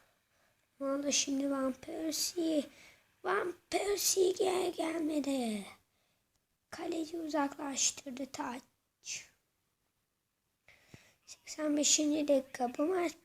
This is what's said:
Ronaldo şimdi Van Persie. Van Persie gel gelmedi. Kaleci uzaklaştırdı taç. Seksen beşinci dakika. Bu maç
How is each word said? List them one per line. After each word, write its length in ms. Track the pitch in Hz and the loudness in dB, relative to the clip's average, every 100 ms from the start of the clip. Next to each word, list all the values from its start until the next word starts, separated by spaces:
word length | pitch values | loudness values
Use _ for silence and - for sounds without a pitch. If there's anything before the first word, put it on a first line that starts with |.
| _ _ _ _ _ _ _ - | _ _ _ _ _ _ _ -6
Ronaldo 300 | 277 277 285 | -4 -2 0
şimdi 400 | 269 - 269 277 | 0 0 0 0
Van 220 | 277 262 | 0 -2
Persie. 880 | 254 - 330 320 294 - 359 320 302 233 - - - _ _ | -4 -8 -6 -4 -2 -2 -2 0 0 -2 -12 -20 -20 _ _
Van 300 | - 392 359 339 - | -2 0 -2 -8 -4
Persie 640 | 349 403 403 - 381 370 | -2 0 2 2 4 4
gel 400 | 370 381 370 359 | 4 2 2 0
gelmedi. 960 | - 320 330 311 302 277 269 233 208 190 - _ _ _ _ _ _ _ _ - | 0 -2 0 0 0 0 0 0 -2 -8 -16 _ _ _ _ _ _ _ _ -16
Kaleci 480 | - 349 330 311 339 | -8 -4 -4 -4 -6
uzaklaştırdı 1080 | 311 294 277 - 285 240 - - 285 247 269 | -2 0 0 -2 -6 0 0 0 -10 -8 -8
taç. 380 | - - 247 - _ _ _ - - - _ _ _ _ _ _ _ _ _ _ _ _ _ - - _ - _ _ - | -6 -6 -8 -14 _ _ _ -10 -10 -12 _ _ _ _ _ _ _ _ _ _ _ _ _ -20 -20 _ -20 _ _ -20
Seksen 520 | - - - 302 294 | -20 -14 -4 0 4
beşinci 500 | 285 - 302 302 294 | 4 4 4 2 4
dakika. 500 | 269 - - 247 254 | 4 2 -2 -2 0
Bu 80 | 302 | 0
maç 260 | 370 339 - | 2 0 -4